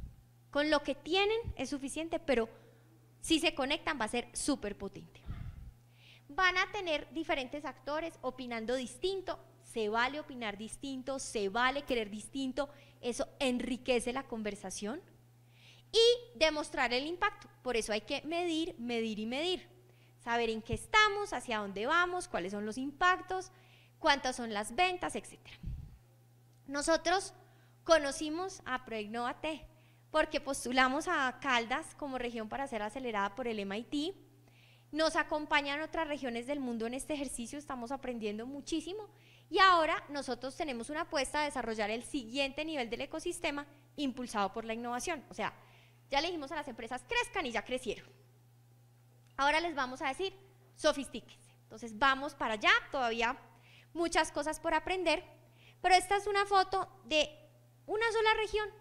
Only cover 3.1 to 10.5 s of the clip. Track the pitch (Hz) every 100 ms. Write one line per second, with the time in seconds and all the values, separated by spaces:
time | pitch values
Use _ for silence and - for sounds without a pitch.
3.1 | - - 320 320 311 262 311 - 294 214
4.1 | 240 233 - - 262 208 202 196 - -
5.1 | - - - - - - - - - -
6.1 | - - 285 370 359 392 427 359 294 -
7.1 | - 311 302 254 294 294 - - 302 330
8.1 | - 254 254 247 233 220 262 247 - 370
9.1 | 392 359 311 - - - 240 208 226 247
10.1 | 285 302 254 226